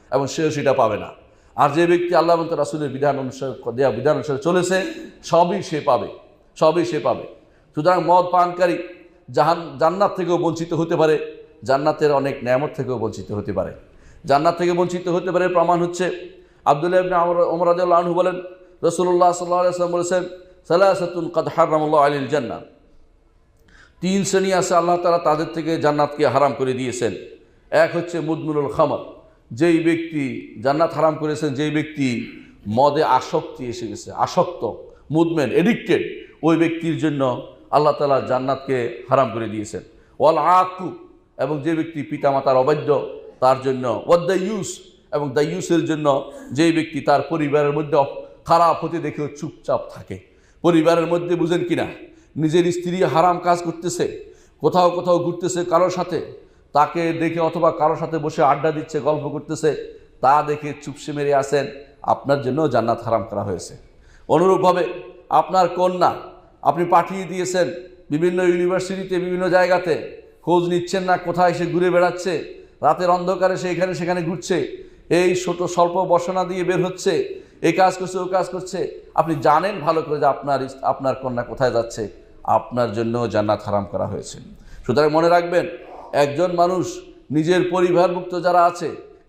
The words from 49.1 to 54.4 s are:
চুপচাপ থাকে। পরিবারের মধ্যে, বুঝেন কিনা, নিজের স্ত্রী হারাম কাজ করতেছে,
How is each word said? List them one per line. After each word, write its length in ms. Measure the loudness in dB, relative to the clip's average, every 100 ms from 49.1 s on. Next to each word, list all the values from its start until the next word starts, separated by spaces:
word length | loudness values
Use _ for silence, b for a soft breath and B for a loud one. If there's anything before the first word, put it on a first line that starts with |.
| -6 -8
চুপচাপ 540 | -8 -14 -10 -4 -4 -4
থাকে। 260 | -16 -16 -16 _ b b b
পরিবারের 460 | 2 4 4 2 2
মধ্যে, 280 | -2 0 -2
বুঝেন 280 | 0 0
কিনা, 240 | -2 -4 -4 -10 -20 b b -2
নিজের 360 | 0 2 2
স্ত্রী 320 | 0 -4 0
হারাম 360 | 2 4 2 2
কাজ 220 | 0 0
করতেছে, 720 | -2 -6 -6 -2 -4 -4 -16 b